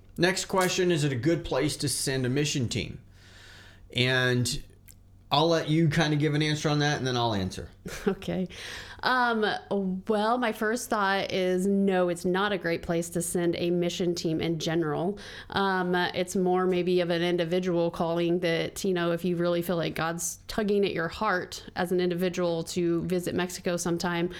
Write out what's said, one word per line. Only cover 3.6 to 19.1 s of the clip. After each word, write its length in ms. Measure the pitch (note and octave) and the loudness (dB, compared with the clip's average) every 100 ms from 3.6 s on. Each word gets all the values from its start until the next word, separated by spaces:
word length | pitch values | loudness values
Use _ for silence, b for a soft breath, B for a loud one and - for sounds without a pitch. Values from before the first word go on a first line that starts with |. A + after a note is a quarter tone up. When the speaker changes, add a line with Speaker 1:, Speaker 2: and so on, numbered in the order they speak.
| B B B A#2+ | B B B 2
Speaker 1:
And 640 | B2+ C3 B2+ B2 A#2+ - - - - - - - - | 4 4 4 2 0 -4 -8 -18 -20 -20 -20 -20 0
I'll 160 | C#3 E3 | 2 4
let 200 | D#3+ - | 2 2
you 200 | D#3 E3 | 4 4
kind 240 | D#3 D3+ | 4 2
of 60 | D3+ | 2
give 160 | D#3 D3 | 2 2
an 80 | |
answer 260 | D#3 D3+ D#3+ | 0 0 0
on 100 | D3 | 2
that, 200 | D3 C#3 | 2 0
and 80 | C3 | 0
then 100 | B2 | 0
I'll 160 | A#2 | 2
answer. 360 | G#2 F#2 - C#2+ | 0 -2 -4 -12
Speaker 2:
<laughs> 340 | - - - - | -14 -12 -4 -2
Okay. 400 | F#3+ - F3 F3+ B B B B B | -2 -4 -4 -4 B B B B B
Um, 420 | - B3+ A#3+ A3 G3+ - - G3+ F#3+ F#3 - | 0 2 2 2 0 -2 -4 -2 -2 -4 -2
well, 320 | G#3 G#3+ B3 | 0 2 2
my 120 | A#3 | 0
first 380 | A3 G#3+ A#3+ - | -2 -2 -2 -2
thought 420 | A3 G3 G3 - | 0 2 0 0
is 360 | F#3+ F#3 F#3 G3 | 0 0 2 2
no, 420 | G3 G3 F#3 F3+ | 2 2 2 2
it's 160 | F3 F#3 | 0 0
not 260 | F3+ G3+ | 0 0
a 60 | F#3+ | -2
great 240 | E3+ E3+ | -2 -2
place 260 | - E3+ E3+ | -2 -2 -2
to 120 | F3 | -4
send 340 | E3+ F3+ E3+ - | -2 0 0 0
a 140 | E3+ | 0
mission 460 | F3 F3 F3 F3 E3+ | 0 0 0 -2 -2
team 260 | E3+ D#3 | -2 -2
in 160 | E3 E3 | -2 -2
general. 600 | E3 E3 D#3 D3 F3 G#3 B B B | -2 0 0 0 -2 -4 B B B
Um, 420 | - G3 F#3 F3+ | -2 0 0 0
it's 420 | F3+ F3+ - F3+ G3 | 0 0 -2 -2 0
more 300 | F3+ F3+ F#3 | 2 2 2
maybe 360 | F3+ F3 F3+ | 2 2 2
of 100 | F3 | 2
an 100 | E3+ | 2
individual 680 | F3 F3 E3 F3+ F#3 E3+ E3+ | 2 0 2 0 2 2 0
calling 480 | E3 E3+ E3+ E3+ F3 | 0 0 0 2 2
that, 440 | F3 E3 D#3+ - | 2 0 -2 -4
you 100 | G3 F3 | -2 0
know, 160 | E3+ | 0